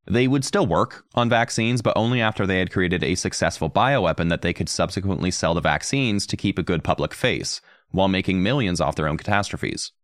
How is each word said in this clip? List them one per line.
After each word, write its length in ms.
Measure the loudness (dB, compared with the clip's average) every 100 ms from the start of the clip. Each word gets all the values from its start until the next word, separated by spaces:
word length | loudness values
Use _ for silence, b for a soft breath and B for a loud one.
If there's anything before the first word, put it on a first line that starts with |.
They 220 | -2 2 2
would 180 | 2
still 220 | 0 0 2
work 380 | 2 0 -4 _
on 140 | 0 2
vaccines, 540 | 2 2 0 0 2
but 140 | 0 2
only 240 | 2 2
after 260 | 0 0 0
they 120 | 2
had 140 | 0
created 320 | 0 0 0
a 100 | 0
successful 560 | 0 -2 0 -2 0 -2
bioweapon 600 | 2 2 2 2 0 0
that 120 | 0
they 120 | -2
could 140 | -2 -4
subsequently 640 | -2 -2 -2 -2 -2 -2
sell 240 | 0 0
the 60 | 0
vaccines 640 | 2 0 -2 -2 0 -2 -2
to 100 | -2
keep 220 | -2 -2
a 40 |
good 200 | 0 -2
public 320 | 0 0 -2
face, 460 | -2 -2 -2 -4 -8 b b b
while 180 | 0 2
making 340 | 2 2 0
millions 380 | 2 0 0 0
off 160 | 0 0
their 100 | -2
own 120 | -2
catastrophes. 720 | 0 -2 -2 -4 -6 -6 -10 _